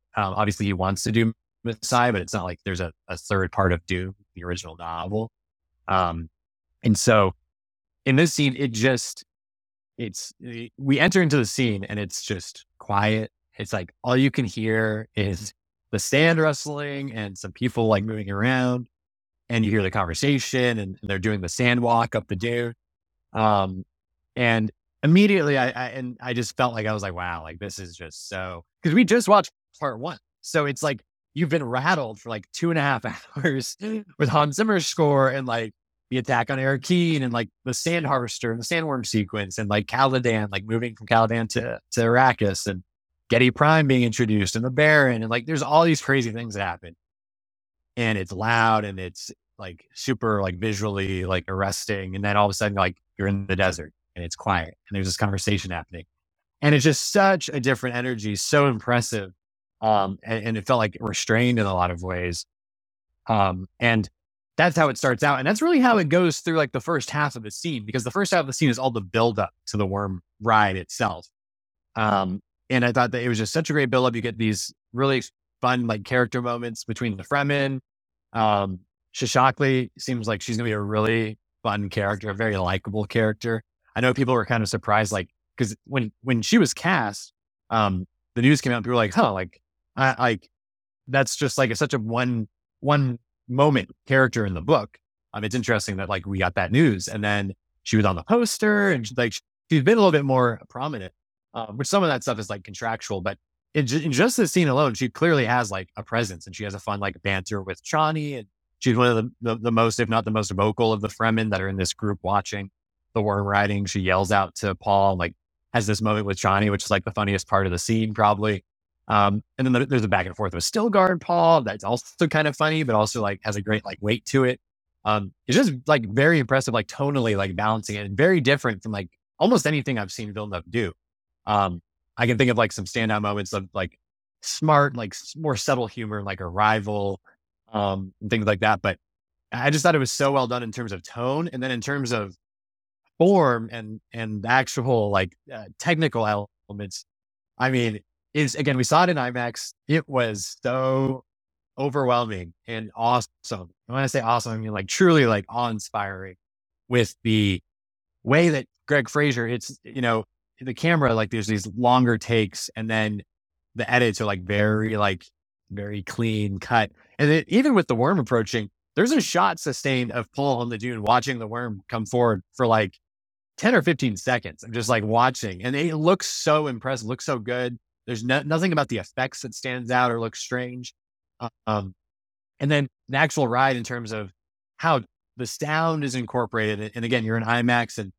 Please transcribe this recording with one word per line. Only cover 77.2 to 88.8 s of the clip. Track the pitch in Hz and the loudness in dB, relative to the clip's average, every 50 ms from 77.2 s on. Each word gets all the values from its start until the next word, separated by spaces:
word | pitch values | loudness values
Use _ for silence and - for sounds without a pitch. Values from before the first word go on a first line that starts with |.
| 90 | -6
Fremen. | - 147 143 143 143 143 143 139 135 135 131 - _ _ _ _ _ _ _ _ _ - | -2 -2 0 0 0 0 0 0 -2 -4 -6 -10 _ _ _ _ _ _ _ _ _ -4
Um, | 113 113 107 104 101 101 98 92 90 92 _ _ _ _ _ - | 0 2 2 2 2 0 -2 -4 -8 _ _ _ _ _ _ -8
Shishakli | - - 120 - 131 127 131 127 - 147 135 135 127 127 104 _ - | -6 -4 0 2 4 4 4 2 2 0 2 2 0 -2 -4 _ -12
seems | - - 131 120 110 | -8 -6 -6 -4 -4
like | 107 110 98 | -4 -4 -4
she's | - - 117 | -4 -4 -4
gonna | 110 120 117 | -2 -2 -2
be | 107 | -2
a | 104 | -2
really | 104 101 107 107 107 110 113 113 113 107 107 - _ _ _ _ - | -2 -2 -2 0 0 2 2 0 0 -2 -6 -10 _ _ _ _ -4
fun | 117 101 104 104 98 | -4 -2 -2 -4 -4
character, | - - 101 98 104 98 101 107 | -4 -2 -2 -2 -2 -4 -4 -6
a | 98 | -4
very | 98 113 110 104 | -2 -2 0 0
likable | 95 92 87 92 95 - - 101 107 104 | 0 0 0 -2 -2 -4 -6 -6 -6 -6
character. | 98 - 117 113 107 107 - - 117 113 110 - _ _ _ _ _ - | -2 0 0 0 0 0 -2 -4 -4 -4 -4 -6 _ _ _ _ _ -4
I | 107 | 0
know | 120 127 127 | 2 2 2
people | 135 135 120 127 | 2 2 2 2
were | 120 107 | 0 0
kind | - 127 117 110 | 0 0 0 0
of | 98 | 0
surprised, | - 107 - - 104 104 110 95 104 | -2 -4 -2 2 2 2 2 0 -2
like, | 101 92 - _ _ _ _ _ - | -4 -4 -6 _ _ _ _ _ -4
'cause | 127 104 107 - _ | -4 -4 -4 -8 _
when, | - 127 139 120 110 - _ - | -6 -4 -4 -4 -4 -8 _ -4
when | 123 127 117 107 | -2 -2 0 0
she | - - 233 | 2 4 4
was | 185 127 - | 4 4 0
cast, | - - 165 190 165 120 104 101 - - - _ _ _ _ _ _ _ - | -2 -2 -2 0 0 0 -4 -6 -10 -14 -18 _ _ _ _ _ _ _ -2
um, | - 110 107 101 95 90 92 - _ _ _ _ - | 0 2 2 2 0 -2 -4 -8 _ _ _ _ -2
the | 120 117 | 2 4
news | 131 151 147 | 4 4 4
came | - 131 120 | 2 0 -2
out | |
and | 120 | -2